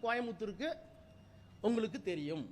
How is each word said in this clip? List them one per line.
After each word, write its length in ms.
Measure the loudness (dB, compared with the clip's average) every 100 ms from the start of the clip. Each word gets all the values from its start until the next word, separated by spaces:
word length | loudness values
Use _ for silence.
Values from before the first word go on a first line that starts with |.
| 0
கோயம்புத்தூருக்கு 640 | 2 0 -2 -4 -2 -2 -4 -8 -20 -20 -20 -20 -20 -20 0 4
உங்களுக்கு 340 | 4 2 0 -2
தெரியும். 360 | 0 0 -2 -4